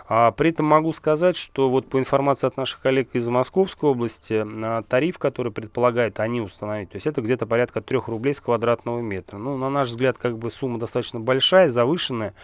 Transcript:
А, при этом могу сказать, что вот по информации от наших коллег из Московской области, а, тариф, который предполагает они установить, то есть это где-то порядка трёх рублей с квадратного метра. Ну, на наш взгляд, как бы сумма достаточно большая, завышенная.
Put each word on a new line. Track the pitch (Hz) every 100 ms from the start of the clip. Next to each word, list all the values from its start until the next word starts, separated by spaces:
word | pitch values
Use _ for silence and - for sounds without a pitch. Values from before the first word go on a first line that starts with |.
| -
А, | 110 117
при | - 156
этом | 165 156
могу | 156 160
сказать, | 151 156 151 180 170
что | - - 135
вот | 131 -
по | 135
информации | 131 139 139 139 131
от | -
наших | 147 -
коллег | 135 131 131
из | 123 117
Московской | 123 127 190 190 - 151
области, | 127 117 - - 110
а, | 107 107 110 113
тариф, | - 127 160 -
который | 143 - 120
предполагает | 104 110 - 123 120 113 98
они | 110 120
установить, | 101 - 104 107 95
то | 98
есть | 151
это | 147
где-то | 110 127 110
порядка | 117 120 -
трёх | - 123 -
рублей | 113 131
с | 143
квадратного | - 117 117 117 117 117
метра. | 117 95 - 101
Ну, | 123 135
на | 131
наш | 143 127
взгляд, | 117 131 120
как | 123 113
бы | 117
сумма | - 131 117
достаточно | 113 131 113 120
большая, | 113 131 - 185 170
завышенная. | 120 120 175 - 120 107 -